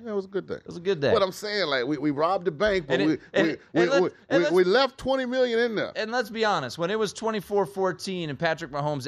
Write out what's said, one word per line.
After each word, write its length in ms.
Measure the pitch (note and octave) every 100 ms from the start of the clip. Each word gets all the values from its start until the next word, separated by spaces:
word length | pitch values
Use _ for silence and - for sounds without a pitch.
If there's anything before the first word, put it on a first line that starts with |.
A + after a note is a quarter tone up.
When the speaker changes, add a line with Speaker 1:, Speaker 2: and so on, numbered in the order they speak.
Speaker 1:
Yeah, 100 | A#3
it 20 |
was 100 | G3+
a 40 | F#3+
good 180 | G3 -
day. 80 |
Speaker 2:
It 120 | - -
was 120 | E3+
a 20 |
good 200 | F3+ F3
day. 120 | C3+
Speaker 1:
But 100 | G3+
I'm 100 | F#3+
saying, 340 | - G#3 G#3 D#3
like, 160 | C3+
we, 140 | B2 C#3+
we 120 | D3+
robbed 360 | C#3+ E3 F#3+ F3+
the 40 |
bank, 360 | C#3+ G#3+ F#3+ C#3+
but 120 | F3
Speaker 2:
And 40 |
it, 40 | D#3 D3 -
Speaker 1:
we, 40 | -
Speaker 2:
and, 80 | E3
Speaker 1:
we, 40 |
Speaker 2:
and 80 | - -
Speaker 1:
we, 120 | D3+ F3
Speaker 2:
let's, 140 | F3+
Speaker 1:
we, 80 | F3 - -
Speaker 2:
and 80 | -
Speaker 1:
we, 0 |
Speaker 2:
let's, 80 | -
Speaker 1:
we 120 | F3+
left 320 | F3+ A#3 C4 -
twenty 280 | B3+ C4+ B3
million 320 | B3+ B3 A3+
in 160 | A#3+
there. 180 | G3 G#2+ F3+
Speaker 2:
And 140 | A3
let's 200 | B3 A#3
be 140 | A3 A3
honest, 320 | F3 B2+ D#3
when 120 | E3+
it 80 | A3
was 140 | G#3
twenty-four 540 | - A3+ G#3+ - G3+ F#3+
fourteen 640 | F#3+ F#3 D#3+ G3+ F3+ D#3
and 80 | C3
Patrick 320 | E3 D#3+ D#3+
Mahomes' 360 | C#3+ D3+ C#3+